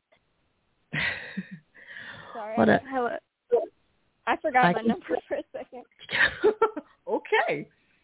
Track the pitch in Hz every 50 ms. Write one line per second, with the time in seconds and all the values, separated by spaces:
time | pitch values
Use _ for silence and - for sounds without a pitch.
0 | _ _ _ _ _ _ _ _ _ _ _ _ _ _ _ _ _ - - -
1 | - - - - - - - 196 - - 185 156 _ _ _ - - - - -
2 | - - - - - - - 233 208 214 220 226 220 220 202 - - 262 269 254
3 | 240 233 - - _ _ _ _ _ - 480 453 339 - _ _ _ _ _ _
4 | _ _ _ _ - 226 269 - - 311 - 190 185 175 175 220 226 226 196 185
5 | - - - - _ - 294 302 - _ - - - _ - 240 - _ _ _
6 | - - - - - - - - - 427 427 - 440 427 - 311 - _ _ _
7 | - - 208 311 - - 415 440 - - 160 143 - _ _ _ _ _ _ _